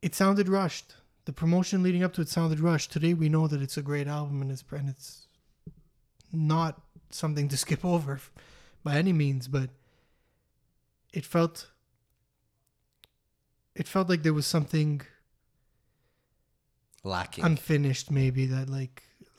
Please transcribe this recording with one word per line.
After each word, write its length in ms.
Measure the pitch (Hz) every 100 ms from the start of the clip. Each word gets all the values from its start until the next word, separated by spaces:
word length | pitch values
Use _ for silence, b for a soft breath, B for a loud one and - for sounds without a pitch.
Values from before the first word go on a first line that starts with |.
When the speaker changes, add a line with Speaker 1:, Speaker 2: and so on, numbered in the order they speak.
Speaker 1:
it 140 | 175 -
sounded 340 | 190 202 185
rushed. 460 | 196 180 - - - _ _ -
The 80 |
promotion 500 | - 165 180 180 190
leading 200 | 180 175
up 100 | 180
to 80 | 180
it 80 | 151
sounded 300 | 170 165 156
rushed. 320 | 170 151 -
Today 220 | 151 165
we 160 | 170 151
know 180 | 160 156
that 140 | 143
it's 160 | 135 156
a 40 |
great 240 | 143 147 143
album 340 | 147 143 139
and 100 | 135
it's, 120 | 131 -
and 180 | 143 139
it's 380 | 135 - - _ _ _ _ - - _ _ _ _ _
not 480 | 165 151 160 160 - _ - -
something 360 | - 156 147 143
to 80 | 139
skip 280 | - 156 180
over 280 | 170 139
f-, 180 | 135 - b b b b b
by 120 | 151 147
any 180 | 185
means, 340 | 160 143 131 127
but 220 | 139 131 - _ _ _ _ _ _ _ _ _ _ _ _ _
it 100 | 151 -
felt, 420 | 170 165 - - _ _ _ _ _ _ _ _ _ _ _ _ _ _ _ _ _ _ _ _ -
it 120 | -
felt 220 | 196 180
like 140 | 170
there 100 | 156
was 120 | 151 -
something 540 | 160 139 156 151 143 - _ _ _ _ _ _ _ _ _ _ _ _ _ _ _ _ _ _ _
Speaker 2:
Lacking. 400 | 95 90 - - 165
Speaker 1:
unfinished, 640 | 151 - 147 139 131 -
maybe, 340 | 135 131 131 131
that, 220 | 131 135
like, 340 | 135 131 - - _ -